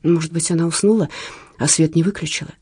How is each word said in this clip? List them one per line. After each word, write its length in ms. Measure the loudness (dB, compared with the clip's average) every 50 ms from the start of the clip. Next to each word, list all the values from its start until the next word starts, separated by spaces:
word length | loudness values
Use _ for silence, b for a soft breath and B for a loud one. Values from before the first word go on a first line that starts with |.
Может 320 | 4 2 2 2 0 -2 -4
быть, 160 | -4 -2 0
она 160 | 0 0 0
уснула, 420 | 0 0 2 2 4 4 4 0 B B B B B B B B B B B
а 80 | 0
свет 280 | 0 2 2 2 2 2
не 60 | 2
выключила? 480 | 0 2 -2 -4 -8 -6 -6 -8 -8 -12 -16 _